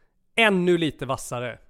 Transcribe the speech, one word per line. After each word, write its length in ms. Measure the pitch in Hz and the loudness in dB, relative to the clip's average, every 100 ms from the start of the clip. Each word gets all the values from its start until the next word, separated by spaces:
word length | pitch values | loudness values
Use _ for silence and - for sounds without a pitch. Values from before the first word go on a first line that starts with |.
| _ _ _ | _ _ _
ännu 440 | - 220 185 180 175 | 2 4 4 2 2
lite 280 | 160 - 131 | 0 -4 -8
vassare 520 | 131 - 123 123 113 | -8 -8 -8 -8 -12